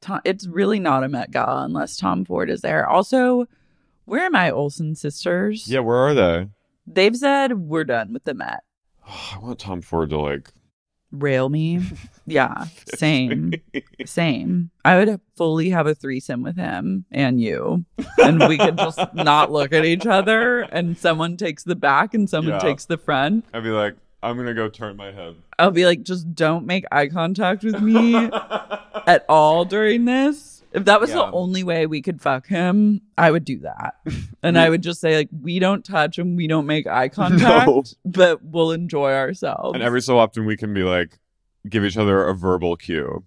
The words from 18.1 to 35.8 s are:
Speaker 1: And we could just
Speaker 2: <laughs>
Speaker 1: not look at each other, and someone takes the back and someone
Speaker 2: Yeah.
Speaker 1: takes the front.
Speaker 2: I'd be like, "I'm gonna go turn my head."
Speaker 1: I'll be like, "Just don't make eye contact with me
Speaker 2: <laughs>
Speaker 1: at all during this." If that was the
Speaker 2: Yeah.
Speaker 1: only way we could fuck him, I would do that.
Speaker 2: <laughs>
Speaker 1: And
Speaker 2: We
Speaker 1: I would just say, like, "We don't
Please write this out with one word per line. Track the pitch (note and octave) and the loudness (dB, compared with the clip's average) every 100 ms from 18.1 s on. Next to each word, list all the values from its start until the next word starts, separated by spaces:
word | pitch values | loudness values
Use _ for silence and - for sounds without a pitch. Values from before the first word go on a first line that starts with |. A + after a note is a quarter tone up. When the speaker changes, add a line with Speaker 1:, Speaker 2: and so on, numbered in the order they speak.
| - | 4
Speaker 1:
And | A#4+ E3 - | 6 6 4
we | D#3+ | 4
could | D#4 E3 | 2 0
just | F#3 - F3+ | -4 -2 -6
Speaker 2:
<laughs> | |
Speaker 1:
not | D#3+ D3 D3 D3+ | -2 2 4 4
look | D3 C#3 | 2 0
at | D#3 | 2
each | D#3+ E3+ G#3 | 2 0 2
other, | G3 G3 A3 A#3 A#3+ | 2 2 2 2 -2
and | A3+ - F3 E3+ | -4 -4 -4 -2
someone | F3 D#3+ E3+ F3 | 0 0 -2 -4
takes | G3 D3+ - | -8 -8 -8
the | E3 | -2
back | C#3+ C#3 G#3 | 2 2 2
and | A3+ G3+ | 0 0
someone | D#3+ D#3+ | -2 -2
Speaker 2:
Yeah. | G2+ | -2
Speaker 1:
takes | D3+ C#3+ - | -2 -4 -6
the | - | -8
front. | - C#3+ C#3+ G#3+ - | -2 -2 0 -2 -4
Speaker 2:
I'd | A#2 | -8
be | A2+ | -2
like, | A2 G#2 G#2 _ _ | 0 -2 -4 _ _
"I'm | A2+ A#2+ | -8 -6
gonna | B2 | -6
go | A2+ A2 | -4 -6
turn | G#2 A2 G2+ | -6 -14 -12
my | G2 | -16
head." | G2 E2+ E2 _ - | -14 -16 -18 _ 0
Speaker 1:
I'll | F3 | 2
be | F3 F3+ | 4 2
like, | E3+ | 2
"Just | - F#3 E3 | -2 -8 -8
don't | D#3+ D#3+ E3 B2+ | -2 0 0 -2
make | F#3 - | -6 -2
eye | C#3 C#3+ | 0 0
contact | E3+ E3 F#3+ F#3+ F#3 G#3+ | -2 -4 -2 -2 -2 -4
with | G3+ | -2
me | G#3+ A3+ A#3 A#3 | 4 4 6 4
Speaker 2:
<laughs> | A3+ A3 - G#3+ - G3+ - G#3+ F#3+ | 2 -4 -6 -10 -8 -12 -10 -6 4
Speaker 1:
at | F3 - | 4 6
all | D#3 D3+ E3 F3+ | 4 6 4 0
during | G3 G#3+ A#3 A#3+ | 0 2 2 2
this." | B3+ C#4 D4 - - _ | 2 2 -2 -10 -20 _
If | - G3 | -2 4
that | G3+ | 4
was | A3+ | 4
the | F4 | 0
Speaker 2:
Yeah. | - | 0
Speaker 1:
only | F3+ F3+ F#3 F3+ | 0 -2 -2 -2
way | E3 D#3+ | 0 0
we | D#3 | -2
could | C#3+ E3 | -6 -4
fuck | - C3 - | -2 -4 -2
him, | F#3+ F3+ G3+ G#3 G#3 _ - | 0 2 4 4 2 _ 2
I | E3 | 4
would | D#3+ | 4
do | D#3+ C3+ | -2 -8
that. | - - - - - | -10 -8 -10 -10 -10
Speaker 2:
<laughs> | - - - | -8 -10 -6
Speaker 1:
And | E3+ E3+ | 2 4
Speaker 2:
We | |
Speaker 1:
I | E3 | 6
would | E3 | 4
just | E3+ E3+ | -2 -4
say, | D#3+ D#3 | 0 2
like, | D3+ D#3+ | 0 -6
"We | C#3 F3 | -6 0
don't | F#3 G3 | 0 0